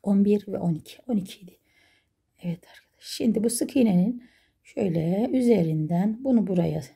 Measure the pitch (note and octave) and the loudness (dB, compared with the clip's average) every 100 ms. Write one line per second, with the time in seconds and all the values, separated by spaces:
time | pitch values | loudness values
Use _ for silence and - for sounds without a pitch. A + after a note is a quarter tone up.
0 | G3+ G3 G3+ G#3 G3+ G3 F3 D#3 - - | 2 2 4 2 -2 -4 -2 -4 -8 -18
1 | - G#3+ F#3 - F3+ _ _ _ _ _ | -6 -4 -4 -14 -20 _ _ _ _ _
2 | _ _ _ _ F3+ E3 _ - _ _ | _ _ _ _ -8 -8 _ -20 _ _
3 | - - B3+ G#3+ A3+ - C#4+ C#4 A3+ F3+ | -16 -4 -2 0 -2 -2 -2 2 4 4
4 | G3 B3 - _ _ _ _ - G3+ E3 | 2 -4 -14 _ _ _ _ -6 -2 -2
5 | E3 F#3+ B3 C4 A#3+ G#3 D#3+ D#3 D3+ E3+ | -2 -2 0 0 4 4 2 0 0 0
6 | G#3 A3 C4+ A#3 F#3+ F3+ E3 D#3 - | 0 -2 0 2 2 0 0 -2 -8